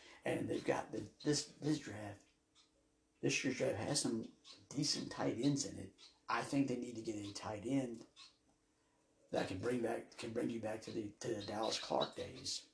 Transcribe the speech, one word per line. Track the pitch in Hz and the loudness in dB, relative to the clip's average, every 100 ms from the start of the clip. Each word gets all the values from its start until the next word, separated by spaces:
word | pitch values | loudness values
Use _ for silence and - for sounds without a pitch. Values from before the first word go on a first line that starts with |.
| - - | -20 -6
And | - - - | -2 0 0
they've | - | 0
got | - - - | 2 0 0
the, | - - - | -6 -6 -2
this, | 147 143 - - | 2 2 0 -2
this | 143 151 | 0 2
draft, | - 107 104 101 - _ _ - - _ _ _ _ _ | 0 -6 -8 -10 -16 _ _ -20 -20 _ _ _ _ _
this | 139 - | 2 2
year's | 139 - | 2 2
draft | 127 - | 2 2
has | - 147 | 2 2
some | 120 113 - - - - - | 2 2 -2 -10 -20 -20 -4
decent | 139 - - - | 0 2 2 -2
tight | - 135 110 | 0 0 4
ends | 143 143 | 4 4
in | 95 92 | 0 -6
it. | 95 - - - - | -10 -14 -20 -10 -2
I | 117 | 0
think | 135 139 127 | 2 4 4
they | 123 | 2
need | 120 110 | -2 -4
to | |
get | 110 104 | -4 -2
a | 101 | -4
tight | - 101 107 117 | -6 -4 -4 2
end | 139 123 113 - - - - _ _ _ _ _ _ _ _ - | 2 2 -4 -12 -20 -20 -20 _ _ _ _ _ _ _ _ -2
that | - - | 0 0
can | 98 | 0
bring | 117 123 | 0 2
back, | 113 117 - - | 2 -2 -6 -10
can | 117 | -4
bring | 113 123 | 0 0
you | 113 | 0
back | 110 110 | -2 -4
to | - | -4
the, | 113 104 - | -4 -4 -4
to | 120 | -2
the | 107 | -2
Dallas | 104 104 110 - | -2 0 2 0
Clark | - - - - | 2 2 2 -2
days. | - 131 - - - | -8 -6 -6 -6 -4